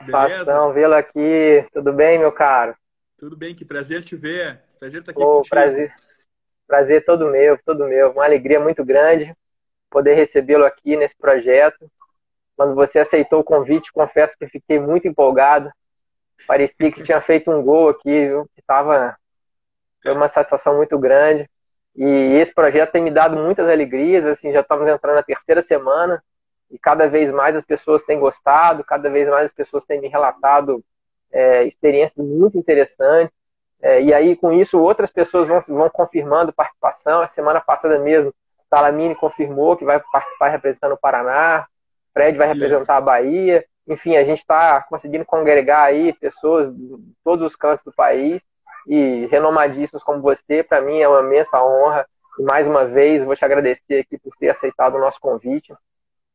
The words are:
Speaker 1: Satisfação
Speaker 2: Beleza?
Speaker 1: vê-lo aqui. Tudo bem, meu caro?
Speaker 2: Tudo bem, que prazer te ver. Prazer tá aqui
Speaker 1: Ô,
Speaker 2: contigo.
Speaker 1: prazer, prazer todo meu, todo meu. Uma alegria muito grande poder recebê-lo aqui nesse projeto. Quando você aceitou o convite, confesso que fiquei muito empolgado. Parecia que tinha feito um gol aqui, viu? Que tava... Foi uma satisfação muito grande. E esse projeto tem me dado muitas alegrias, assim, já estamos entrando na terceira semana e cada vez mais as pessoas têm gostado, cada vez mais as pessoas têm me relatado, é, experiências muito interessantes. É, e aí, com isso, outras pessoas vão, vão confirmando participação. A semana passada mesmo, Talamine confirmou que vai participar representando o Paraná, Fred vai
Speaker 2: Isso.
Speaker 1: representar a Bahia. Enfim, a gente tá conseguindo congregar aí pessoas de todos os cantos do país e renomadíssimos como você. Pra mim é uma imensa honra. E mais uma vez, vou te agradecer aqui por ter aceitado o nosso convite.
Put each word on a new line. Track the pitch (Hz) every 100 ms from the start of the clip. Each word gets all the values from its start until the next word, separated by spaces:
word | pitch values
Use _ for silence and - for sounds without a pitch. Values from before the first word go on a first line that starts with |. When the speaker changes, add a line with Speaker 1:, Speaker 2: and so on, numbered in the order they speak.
| 131
Speaker 1:
Satisfação | 135 135
Speaker 2:
Beleza? | 185 151 143 147
Speaker 1:
vê-lo | 139 156
aqui. | 151 147 151 151 160 156 147 -
Tudo | 147 139
bem, | 139 160 165
meu | 151
caro? | - 143 127 117 - _ _ _ _
Speaker 2:
Tudo | 147 156
bem, | 165 170
que |
prazer | 156 143 139 170
te | 170 156
ver. | 151 175 160 127 _ _
Prazer | 135 160
tá | 170
aqui | 143
Speaker 1:
Ô, | 147 147
Speaker 2:
contigo. | 139 143
Speaker 1:
prazer, | 143 135 147 _ _ _ _ _ _ _ -
prazer | 143 139 156 165
todo | 170 156
meu, | 135 147 143 160
todo | 151 139
meu. | 131 135
Uma | 135 147
alegria | 143 135 147
muito | 151 156
grande | 131 139 156 165 151 - _ _ _ _ _
poder | 143 143 156
recebê-lo | 147 143 131 147 139
aqui | - 143 151
nesse | 143 _
projeto. | 139 131 123 131 151 - 160 _ _ _ _ _ _ -
Quando | 139 135
você | 139 156
aceitou | 147 156 147 156
o |
convite, | 151 151 131 156 -
confesso | 156 147 151 156 -
que | 143
fiquei | 139 - 147
muito | 143 175 175
empolgado. | 151 135 131 139 147 143 - _ _ _ _ _ _ -
Parecia | 139 139 - 156
que | -
tinha | 156 151
feito | - 160 165
um | 151
gol | 135 160 156
aqui, | 151 143 151 139
viu? | 139 143
Que | _
tava... | - 135 147 143 123 - _ _ _ _ _ _ _ _
Foi | 131
uma | 143 147
satisfação | 151 143 139 143 147
muito | 151 143
grande. | 131 139 151 151 143 _ _ _ _ -
E | 139 139 135 143
esse | 165
projeto | - 151 147 160
tem | 175
me | 165
dado | 151 160 156
muitas | 160 202 170
alegrias, | 156 135 131 160 185 151
assim, | 147 147
já | 143
estamos | 139 147 151
entrando | 147 147
na | 147
terceira | 143 135 - 165
semana | 170 147 131 151 175 170 _ _ _ _ _
e | -
cada | 147 156 151
vez | 151 147
mais | 139 147 156
as |
pessoas | - 151 156 151
têm | - 151
gostado, | 139 - 139 151 170 156
cada | - 147 143
vez | 143 143
mais | 143 147
as |
pessoas | - 139 143 -
têm | 147
me | 135
relatado, | 143 135 - 139 143 139 120 - _ _ _ _
é, | 131 127 123 123
experiências | - 170 143 156 - 143
muito | 151 202 185
interessantes. | 165 143 135 - 135 165 165 _ _ _ _ _
É, | 135 131
e | 143
aí, | 147 165 170
com | 170
isso, | 170 196 175
outras | 170 214 196
pessoas | 180 165 180 160
vão, | 175
vão | 156 147 160
confirmando | - - 165 143 156 165
participação. | - - _ 135 - 151 170
A | 165
semana | - 151 160
passada | - 139 160 147
mesmo, | 147 156 139 - _ _ -
Talamine | 147 147 151 165
confirmou | 151 156 - 143 139 160 170
que | 143
vai | 147 -
participar | - - - 143
representando | 151 139 - 143
o | 139
Paraná, | 139 123 123 139 165 160 - _ _ _ _
Fred | 139 151 143
vai | 147
Speaker 2:
Isso. | 147
Speaker 1:
representar | 139 143 139 139
a |
Bahia. | 135 123 131 175 185 165 - _ -
Enfim, | 151 170 156
a |
gente | 139 156
tá | - 160 165 139
conseguindo | - 156 147 156 -
congregar | 160 151 143 131 147
aí | 143 147 165
pessoas | - 143 - 151 165 139 127
de | 127 120 - _
todos | 165 170 160
os | -
cantos | 147 147
do | 143
país | - 135 131 147 180 _ _ _ - 139
e | 147 135 120 117
renomadíssimos | 147 156 156 143 135 147 147
como | - 143
você. | 139 135 - 156
Pra | - 147
mim | 139 156
é | 147
uma | 139
imensa | 135 143 151 127
honra. | 131 131 147 151 - _ _ -
E |
mais | 135 147 147
uma | 147 123
vez, | 135 147 151
vou | 135 139
te |
agradecer | 139 143 131 127 - 139
aqui | - 147
por | 135 -
ter | 143
aceitado | 135 135 - 131 135
o |
nosso | 135 -
convite. | 135 117 123 - - - _ _ _ _ _